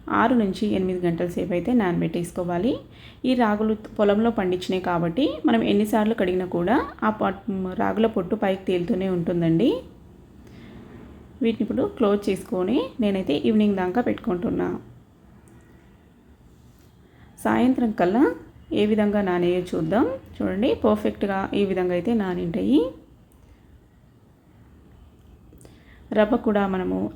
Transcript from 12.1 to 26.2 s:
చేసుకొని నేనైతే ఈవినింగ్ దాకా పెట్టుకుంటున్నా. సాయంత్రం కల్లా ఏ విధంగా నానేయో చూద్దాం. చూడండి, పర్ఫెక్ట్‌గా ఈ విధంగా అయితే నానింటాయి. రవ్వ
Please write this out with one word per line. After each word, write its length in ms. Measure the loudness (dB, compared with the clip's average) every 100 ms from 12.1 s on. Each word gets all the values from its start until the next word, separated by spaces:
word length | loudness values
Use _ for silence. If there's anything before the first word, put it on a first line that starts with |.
| 2
చేసుకొని 540 | 0 -4 -4 -4 0 0 -2 -2
నేనైతే 360 | 0 0 0 0
ఈవినింగ్ 400 | 2 4 4 2
దాకా 220 | 0 0
పెట్టుకుంటున్నా. 680 | -2 -2 -4 -4 -2 -2 -2 -6 -10 -20 -20 -20 -20 -20 -20 -20 -20 -20 -20 -20 -20 -20 -20 -20 -20 -20 -20 -20 -20 -20 -20 -20 -20 -6
సాయంత్రం 520 | -2 2 2 2 0
కల్లా 320 | 0 2 4 2 2 -10 -20 -6
ఏ 100 | 0 2
విధంగా 340 | 2 2 2
నానేయో 400 | 0 2 2 0
చూద్దాం. 420 | -2 -4 0 0 0 -2 -10
చూడండి, 360 | -6 -4 0 0 2
పర్ఫెక్ట్‌గా 640 | 2 2 -2 -2 -2 -2 -2
ఈ 80 | -2
విధంగా 300 | 0 0 0
అయితే 180 | 0 0
నానింటాయి. 640 | 0 0 -4 -4 -2 2 2 2 -4 -20 -20 -20 -20 -20 -20 -20 -20 _ _ -20 -20 _ _ _ -20 -20 -20 -20 -20 -20 -20 -20 -20 -20 -20 -20 -20 -20 -20 -4
రవ్వ 260 | 0